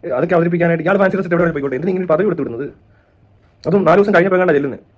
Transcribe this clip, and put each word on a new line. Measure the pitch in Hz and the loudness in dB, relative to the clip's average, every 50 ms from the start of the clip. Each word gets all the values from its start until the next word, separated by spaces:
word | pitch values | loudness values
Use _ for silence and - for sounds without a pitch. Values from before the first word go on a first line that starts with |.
| - | -8
ഏഹ്, | 170 - | -6 -4
അതൊക്കെ | 123 147 175 185 | -4 -2 0 0
അവതരിപ്പിക്കാനായിട്ട് | 170 165 175 175 170 170 170 170 160 156 | 0 0 0 0 0 0 0 0 0 0
ഇയാൾ | 170 196 196 | -2 0 2
ഫാൻസി | 196 190 190 | 0 0 0
ഡ്രസ് | 190 185 | -2 -4
എവിടെ | 175 175 175 180 165 | -2 0 0 0 0
പോയിക്കോട്ടെ, | 156 147 139 139 131 | -2 -2 -4 -4 -4
എന്തിനാ | 127 151 196 | -4 -4 -2
ഇങ്ങനെ | 185 185 185 | -2 -4 0
പദവി | 175 160 160 196 | 0 0 0 0
കൊടുത്തു | 214 170 160 | -2 -2 -2
വിടുന്നത്? | 139 131 117 113 143 - - _ _ _ _ _ _ _ _ _ _ _ _ _ _ _ _ _ - | -4 -6 -6 -8 -8 -10 -12 _ _ _ _ _ _ _ _ _ _ _ _ _ _ _ _ _ -2
അതും | - 175 202 185 | 0 2 2 4
നാല് | 156 170 202 | 4 4 4
ദിവസം | 202 208 196 | 4 4 4
കഴിഞ്ഞപ്പോൾ | 170 180 196 185 180 | 2 2 4 2 2
കണ്ടാ | 185 180 | 2 2
ചെല്ലുന്നത്. | 151 143 143 139 110 - - _ _ | 2 0 0 -2 -8 -10 -14 _ _